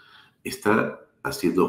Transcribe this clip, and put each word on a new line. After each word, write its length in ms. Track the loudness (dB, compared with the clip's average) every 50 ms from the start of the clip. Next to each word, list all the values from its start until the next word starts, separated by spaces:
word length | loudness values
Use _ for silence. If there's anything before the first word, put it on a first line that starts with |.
| _ _ -20 -20 -20 _ _ _ -12
está 560 | -12 -12 -2 0 2 2 2 0 -2 -6 -10 -18 _ _ _ -10
haciendo 420 | -10 -6 -2 0 0 2 2 2